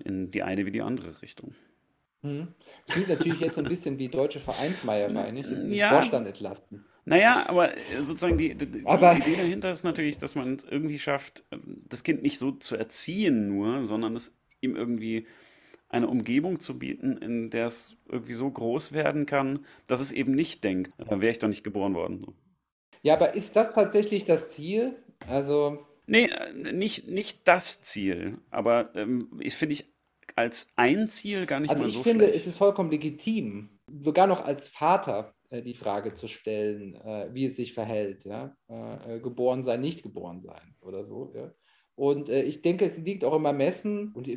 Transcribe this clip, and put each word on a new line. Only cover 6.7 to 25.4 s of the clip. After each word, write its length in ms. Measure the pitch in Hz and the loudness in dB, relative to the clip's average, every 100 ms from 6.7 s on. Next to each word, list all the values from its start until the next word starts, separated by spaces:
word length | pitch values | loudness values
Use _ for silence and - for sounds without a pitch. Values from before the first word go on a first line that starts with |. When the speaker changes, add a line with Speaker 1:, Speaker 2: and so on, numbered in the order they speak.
| 104 - _ | -20 -20 _
Speaker 1:
Naja, 420 | - 160 127 247 - | 4 6 8 6 4
aber, 280 | 180 165 - | 4 4 2
äh, 260 | - 123 | -8 -6
sozusagen 360 | 143 156 175 165 | -4 -2 2 2
die, 160 | 160 | 2
die, 320 | - 143 110 92 | -2 -6 -4 2
die 80 | |
Speaker 2:
Aber 220 | 151 175 165 | 8 10 8
Speaker 1:
Idee 200 | 135 175 | 6 2
dahinter 360 | 175 196 190 | 0 0 -2
ist 120 | 175 | -2
natürlich, 340 | 175 160 151 147 | -2 0 -2 -4
dass 160 | 143 | -6
man 200 | 147 127 131 | -4 -4 -4
es 80 | |
irgendwie 340 | - 143 156 147 | -4 -4 -2 -4
schafft, 460 | - 139 - - - | -2 -2 -4 -18 -16
ähm, 320 | - - - - | -16 -14 -16 -12
das 160 | - | -8
Kind 180 | - - | 0 0
nicht 160 | 143 - | 0 -2
so 140 | 135 | -4
zu 240 | 135 - 110 | -4 -6 -4
erziehen 720 | 110 - - 185 208 120 101 | -4 -4 -4 0 2 4 2
nur, 380 | 98 104 135 117 | 0 0 -2 -2
sondern 300 | 110 113 117 | -2 -2 -4
es 220 | 117 _ _ - | -10 _ _ -6
ihm 160 | 127 - | -4 -2
irgendwie 500 | 120 117 110 113 110 - - _ _ - _ | -2 -4 -2 -4 -6 -18 -20 _ _ -20 _
eine 200 | 117 120 | 0 0
Umgebung 520 | 123 107 127 175 170 | 0 2 0 0 -2
zu 180 | - 127 | -6 -8
bieten, 380 | 131 - 135 120 | -8 -4 -4 -4
in 320 | 110 117 113 | -4 -4 -4
der 160 | 113 117 | -2 -2
es 280 | 117 - - - | -4 -12 -18 -8
irgendwie 260 | 127 117 | -8 -6
so 160 | 117 135 | -4 -4
groß 420 | 131 117 131 - | -2 -2 -2 -2
werden 340 | 151 147 143 143 | -2 0 0 0
kann, 400 | 143 135 139 - - - | 0 0 -4 -8 -14 -2
dass 140 | 123 | 0
es 120 | 139 | 0
eben 200 | - 127 | -2 2
nicht 300 | 135 165 - | 2 0 -2
denkt, 280 | 104 92 92 - - | 0 0 -2 -8 -4
äh, 120 | 101 | 2
„Wär 100 | 110 | 2
ich 80 | 113 | 2
doch 80 | 107 | 0
nicht 160 | 101 | -2
geboren 300 | 107 101 98 | -4 -2 -2
worden“, 260 | 90 82 95 | 0 -2 -6
so. 140 | - - _ _ _ _ _ _ | -12 -18 _ _ _ _ _ _
Speaker 2:
Ja, 120 | 147 | 4
aber 200 | 160 175 | 6 6
ist 220 | 208 - 214 | 2 0 4
das 160 | 220 | 4
tatsächlich 520 | - 202 208 208 202 | 4 4 4 2 0
das 260 | 190 165 170 | 4 2 2
Ziel? 500 | - 156 208 254 254 - - - | -10 -4 0 0 -4 -14 -16 -2
Also 600 | 131 | -2